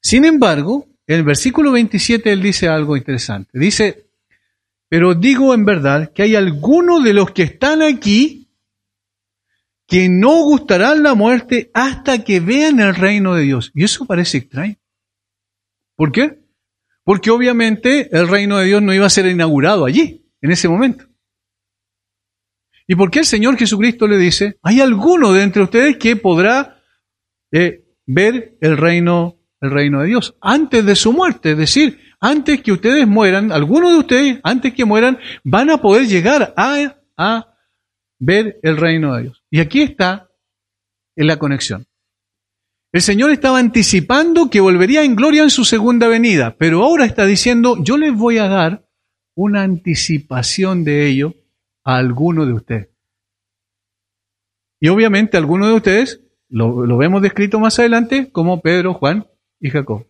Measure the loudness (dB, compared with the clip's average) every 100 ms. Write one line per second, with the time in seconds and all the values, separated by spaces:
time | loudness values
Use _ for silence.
0 | 0 2 4 4 2 0 -2 -6 -8 _
1 | -4 -2 0 0 -2 0 2 2 0 -2
2 | -2 -2 0 0 -2 -2 -2 -2 -2 -4
3 | -4 -8 -6 -10 -10 -2 -2 0 -2 -4
4 | _ _ _ _ _ _ _ _ _ 0
5 | 2 2 2 2 2 2 2 0 0 -2
6 | -4 -2 0 2 0 -2 0 2 4 2
7 | 2 2 0 -2 -4 -2 -2 0 0 -2
8 | 0 2 0 -4 _ _ _ _ _ _
9 | _ _ _ _ _ _ _ _ _ 0
10 | 2 2 4 2 2 0 0 0 2 2
11 | 2 2 2 0 -2 -6 -4 -4 -4 -4
12 | -4 -4 0 -2 0 0 2 2 2 0
13 | 0 0 0 0 0 -2 -4 -2 -2 -2
14 | -4 -4 -2 -4 -6 -8 -8 -10 _ _
15 | _ _ _ _ _ _ _ _ _ -4
16 | -2 0 -2 -6 _ _ _ _ _ _
17 | -2 0 2 2 2 0 0 0 0 0
18 | 0 -2 0 0 0 0 0 2 2 2
19 | 2 2 0 0 0 2 2 0 0 0
20 | -2 -6 _ _ -4 0 0 0 0 -4
21 | _ _ _ _ _ _ _ _ _ _
22 | _ _ _ _ _ _ _ _ -4 0
23 | 0 0 -2 0 0 0 -2 0 -2 0
24 | 0 2 2 0 -4 -4 0 2 2 2
25 | 2 2 4 4 2 0 0 2 2 0
26 | -2 0 0 0 0 0 -4 _ _ _
27 | _ _ _ _ _ -2 -2 -6 _ _
28 | -4 0 0 -2 -10 _ -2 0 0 2
29 | 0 0 -2 _ _ _ -4 -2 0 0
30 | 0 -2 -4 _ -2 0 0 0 2 2
31 | 0 0 -2 -2 -4 -2 0 0 0 -2
32 | _ _ -2 -2 -2 -2 -2 -2 0 2
33 | 2 2 2 0 -2 -2 0 2 4 2
34 | 2 0 0 -2 -4 -2 -4 -2 0 2
35 | 2 -2 -10 -12 -2 0 2 2 4 2
36 | 2 0 2 0 -2 -2 -2 -2 -6 -10
37 | _ -6 -4 -4 -8 _ _ _ _ _
38 | _ _ 0 0 -2 -4 -4 0 0 0
39 | -2 -4 -8 -16 _ -2 0 0 -2 -2
40 | -4 -4 _ _ _ _ _ _ _ _
41 | _ -2 -2 0 -4 -6 -6 -12 -14 _
42 | _ _ _ _ _ _ _ _ _ -2
43 | 0 0 2 0 0 0 2 0 2 0
44 | 0 0 2 2 2 2 2 4 2 2
45 | 2 2 2 4 2 2 0 0 0 2
46 | 2 2 2 0 -2 -2 0 2 2 2
47 | 0 0 0 2 0 2 0 0 -2 0
48 | 0 0 0 0 0 0 -2 -4 _ _
49 | _ _ _ -6 -2 -2 -2 -4 -4 -4
50 | -2 -4 -4 -6 -6 -4 -2 -2 -2 0
51 | 0 -2 -4 -8 _ _ _ _ -4 -2
52 | -2 -2 -2 -2 -2 -4 -6 -10 -10 _
53 | _ _ _ _ _ _ _ _ _ _
54 | _ _ _ _ _ _ _ _ 0 2
55 | 2 2 0 0 0 0 2 0 2 0
56 | -2 -8 _ _ _ -4 -2 -2 -2 0
57 | 0 0 0 -2 -2 0 -2 0 0 0
58 | -2 -4 -4 -4 -4 -2 -2 -2 -2 -2
59 | -2 -4 -8 _ _ _ -6 -6 -6 -10